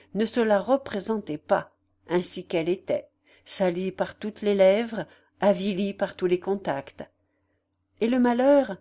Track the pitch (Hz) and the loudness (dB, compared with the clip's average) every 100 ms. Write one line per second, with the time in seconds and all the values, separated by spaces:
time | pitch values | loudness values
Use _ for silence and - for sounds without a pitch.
0 | _ 190 220 247 220 202 190 269 - 196 | _ -4 -2 0 2 2 2 -2 -2 -6
1 | 175 220 180 151 - 202 - _ _ _ | -4 -6 -6 -8 -2 -2 -2 _ _ _
2 | - 175 180 185 175 170 165 185 - 117 | -4 -2 -2 -8 -6 -2 -2 -4 -2 -4
3 | - _ _ _ - - 185 175 190 - | -6 _ _ _ -10 -2 -2 -2 -4 -4
4 | 180 - 208 - 208 202 190 208 233 214 | -6 -8 -12 -6 0 4 6 4 0 -8
5 | 151 - _ - 202 180 196 180 202 202 | -10 -14 _ 0 2 2 0 -2 -4 -4
6 | - - 180 175 190 202 185 139 - - | -6 -2 0 0 -2 -4 -4 -6 -8 -16
7 | - _ _ _ _ _ _ _ _ - | -18 _ _ _ _ _ _ _ _ -4
8 | 226 254 240 233 269 285 208 185 | 0 2 2 4 4 4 4 -4